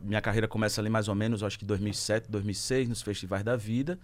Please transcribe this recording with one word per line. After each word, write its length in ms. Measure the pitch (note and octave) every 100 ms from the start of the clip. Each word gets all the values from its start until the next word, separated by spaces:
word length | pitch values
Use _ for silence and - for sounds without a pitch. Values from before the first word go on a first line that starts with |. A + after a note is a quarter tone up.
minha 180 | G2 G#2+
carreira 260 | A2 A2 A2
começa 340 | A2 G#2+ -
ali 80 | G#2+
mais 200 | A2+ G#2
ou 60 |
menos, 280 | G2+ A2 A2
acho 160 | G#2 -
que 60 |
dois 160 | G2+ G2
mil 100 | G#2
e 40 |
sete, 360 | - - A2 A2
dois 140 | G#2+
mil 80 | G#2
e 20 |
seis, 340 | F#2+ - C3 A#2+
nos 140 | A2
Festivais 400 | - G2 F#2 G2
da 140 | G#2+ B2
Vida, 420 | G#2+ A#2+ C#3+ F3+